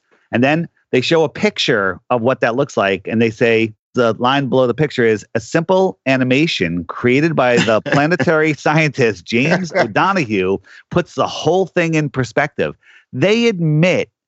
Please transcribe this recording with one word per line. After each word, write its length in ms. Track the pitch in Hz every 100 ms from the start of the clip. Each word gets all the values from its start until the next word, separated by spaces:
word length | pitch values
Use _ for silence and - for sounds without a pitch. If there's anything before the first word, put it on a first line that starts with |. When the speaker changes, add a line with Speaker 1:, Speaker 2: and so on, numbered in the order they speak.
| _ _ _
Speaker 1:
And 120 | 117
then 260 | 131 160 170 _ _
they 100 | 127
show 220 | 120 165
a 60 | 151
picture 680 | - 208 202 - 117 95 90 -
of 120 | 123
what 180 | 113 127
that 140 | 127 120
looks 200 | 139 -
like. 320 | 98 95 82
And 140 | 110
they 80 | 117
say, 420 | 110 123 113 113 107 _
the 200 | 123 117
line 360 | 90 120 139 135
below 160 | 127 127
the 80 |
picture 320 | 120 151 - 117
is, 200 | 107 - 113
"A 40 |
simple 600 | - 160 165 185 190 - -
animation 800 | 131 127 127 160 - 85 87 85
created 500 | - 123 131 165 151
by 220 | 127 120
the 240 | 107 110
Speaker 2:
<laughs> 40 | -
Speaker 1:
planetary 680 | 139 151 180 - 160 156
scientist 680 | 147 156 156 156 135 117 90
James 480 | 85 117 147 190 175
Speaker 2:
<laughs> 40 | 180
Speaker 1:
O'Donoghue 800 | 123 127 175 196 120 104 92 95 - - _
puts 260 | 170 170 -
the 120 | 107
whole 400 | - 151 180 185
thing 260 | - 165
in 160 | 156 151
perspective." 640 | - 123 - 147 - 78 73 _ - _
They 340 | 127 185 226 233
admit 640 | 190 160 151 180 135 80 _